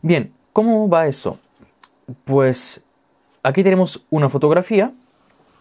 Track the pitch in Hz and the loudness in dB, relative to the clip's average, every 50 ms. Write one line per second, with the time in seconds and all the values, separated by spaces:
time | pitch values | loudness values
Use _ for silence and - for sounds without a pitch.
0 | - 160 175 151 110 - _ _ _ _ _ - 220 233 226 220 214 202 170 165 | 0 0 0 0 -2 -6 _ _ _ _ _ 0 0 2 0 0 0 2 2 2
1 | 160 151 131 - - - - - _ _ _ _ - _ _ _ - - _ _ | 0 0 -4 -4 -8 -8 -10 -10 _ _ _ _ -20 _ _ _ -20 -20 _ _
2 | _ - 123 _ _ - 135 139 135 131 127 127 - - - - _ _ _ _ | _ -20 -20 _ _ -2 0 2 2 2 0 -2 -8 -12 -14 -16 _ _ _ _
3 | _ _ _ _ _ _ _ _ _ 131 143 190 196 196 190 185 185 170 - - | _ _ _ _ _ _ _ _ _ -2 0 2 2 2 2 2 0 -2 -4 -12
4 | _ _ - 156 147 135 127 139 139 151 156 175 175 - 220 202 202 - - - | _ _ -2 0 0 0 0 0 0 2 2 2 0 0 0 0 0 0 -4 -14
5 | _ _ _ _ _ _ _ _ _ _ _ _ | _ _ _ _ _ _ _ _ _ _ _ _